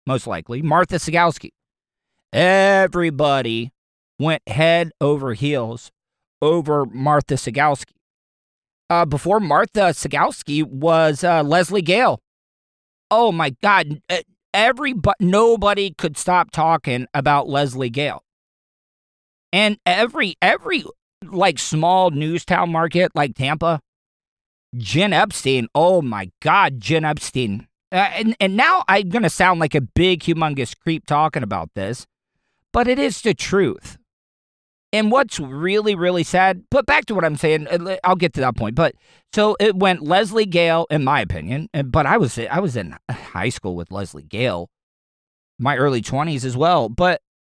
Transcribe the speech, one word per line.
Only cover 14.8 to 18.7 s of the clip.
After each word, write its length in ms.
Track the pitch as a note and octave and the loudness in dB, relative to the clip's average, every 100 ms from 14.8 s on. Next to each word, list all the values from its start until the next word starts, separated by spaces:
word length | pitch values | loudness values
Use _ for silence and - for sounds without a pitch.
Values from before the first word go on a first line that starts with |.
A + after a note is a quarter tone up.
| C#4+ A#3+ G3+ G3 | -4 -2 -2 0
nobody 760 | F3+ G3+ A#3 A3+ G3+ G3+ G3 - | 2 4 4 4 2 0 -2 -4
could 220 | E3+ C#3+ | -6 -4
stop 320 | - F3+ - | 0 2 2
talking 560 | - D#3+ D#3+ - B2 B2+ | 0 2 2 0 -4 -4
about 340 | C#3+ C#3 C#3+ C3+ | -2 2 2 2
Leslie 440 | C#3 C#3+ C3 B2+ | 0 -2 -2 -6
Gale. 320 | A#2+ D3 - _ _ _ _ _ | -4 -4 -6 _ _ _ _ _